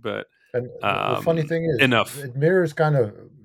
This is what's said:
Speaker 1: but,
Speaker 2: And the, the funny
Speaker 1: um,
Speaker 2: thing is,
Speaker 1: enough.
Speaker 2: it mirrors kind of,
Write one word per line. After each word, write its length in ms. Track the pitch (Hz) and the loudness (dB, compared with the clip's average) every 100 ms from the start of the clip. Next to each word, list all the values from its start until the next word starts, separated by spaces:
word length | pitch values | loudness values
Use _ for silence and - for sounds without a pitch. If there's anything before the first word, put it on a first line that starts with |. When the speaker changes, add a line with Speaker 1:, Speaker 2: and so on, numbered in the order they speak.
Speaker 1:
but, 260 | 113 104 101 _ _ | -8 -8 -10 _ _
Speaker 2:
And 120 | 123 123 - | -8 -8 -4
the, 340 | 104 50 50 71 | -2 0 0 -2
the 60 | |
funny 200 | 170 165 | 0 0
Speaker 1:
um, 60 | 147 | 0
Speaker 2:
thing 160 | 165 | -2
is, 140 | 165 135 | 0 2
Speaker 1:
enough. 360 | 135 117 113 139 | 4 4 0 -4
Speaker 2:
it 140 | 139 131 | -10 0
mirrors 360 | 160 185 160 | 2 2 2
kind 240 | 165 151 143 | 0 2 2
of, 160 | 107 - - - | 0 -4 -20 -20